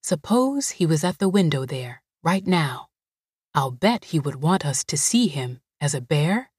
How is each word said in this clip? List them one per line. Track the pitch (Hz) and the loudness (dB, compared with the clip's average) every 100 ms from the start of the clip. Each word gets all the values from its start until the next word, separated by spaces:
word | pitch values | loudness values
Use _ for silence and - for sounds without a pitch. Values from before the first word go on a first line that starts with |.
Suppose | - 165 - 226 262 277 - | -2 -4 2 2 2 0 -4
he | - | -2
was | 165 160 | 0 2
at | 180 180 | 0 0
the | 190 | 2
window | 196 170 139 | 4 2 2
there, | 131 135 123 123 _ _ | -4 -8 -10 -14 _ _
right | 165 190 | 0 0
now. | 190 180 143 127 - _ _ _ _ _ _ | 2 2 0 -4 -14 _ _ _ _ _ _
I'll | 147 135 | -4 -4
bet | 123 202 240 | 0 0 0
he | - 160 | -2 -2
would | 143 127 | -2 -2
want | 151 185 | 0 0
us | 147 139 | 0 -4
to | - 151 | -4 -4
see | - 233 226 | 0 2 2
him | 143 127 127 _ _ | -2 -8 -10 _ _
as | 147 | -4
a | 143 | -4
bear. | 123 151 156 208 262 | -2 0 2 0 -4